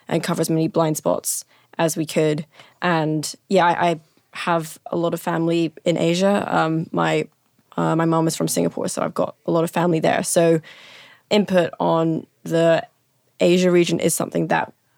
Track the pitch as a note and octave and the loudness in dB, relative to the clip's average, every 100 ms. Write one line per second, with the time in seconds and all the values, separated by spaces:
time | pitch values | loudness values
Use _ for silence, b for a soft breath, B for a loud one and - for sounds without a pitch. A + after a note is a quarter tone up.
0 | B E3+ - E3 D#3+ D#3+ D#3+ E3 D#3+ D#3 | B -4 -2 -2 0 0 0 0 0 -2
1 | - - - - - b b - E3 D#3+ | -2 -2 -4 -8 -10 b b -4 -2 -2
2 | D3+ D#3+ D#3 D3+ - B B B F3+ D#3+ | -4 0 0 0 -6 B B B -2 0
3 | D3+ D#3 D3 - - F#3+ E3+ - E3+ D#3+ | 0 -2 -4 -10 0 2 2 2 0 -2
4 | - _ _ - - E3+ D#3+ - - F3 | -8 _ _ -8 -2 -2 -4 -12 -6 -2
5 | E3+ E3+ F3+ E3 E3 E3+ D#3+ - F3+ D#3+ | -2 -2 -2 -2 0 0 0 -2 -2 0
6 | E3 E3+ G3 G3+ - E3+ D#3+ D#3+ - E3+ | 0 2 2 0 0 0 0 -2 -2 -2
7 | D#3+ D#3 D#3 _ _ _ _ - E3 D#3+ | 0 0 -4 _ _ _ _ -4 0 2
8 | E3 D#3+ D#3+ - E3 D3+ D3+ - F#3+ - | 2 2 0 -2 -2 -2 -2 -2 -6 -4
9 | - - - - - E3 E3+ F3+ F3+ D#3+ | -4 -4 -6 -6 -4 -2 0 0 0 2
10 | E3 - F3+ F3+ E3+ D#3+ B B B B | 0 0 0 2 4 2 B B B B
11 | B B B G#3 F#3+ F#3 E3 - F3 E3 | B B B 0 2 2 0 0 0 2
12 | E3 D#3+ - _ E3 E3 E3 D#3+ - _ | 0 -2 -6 _ -4 2 2 2 -2 _
13 | _ _ _ - F3+ F3+ F3+ F3 E3+ E3+ | _ _ _ 0 2 4 4 4 4 0
14 | E3+ - - E3+ D#3+ D#3+ D#3+ - _ | 0 -2 -4 -4 -2 -2 -4 -10 _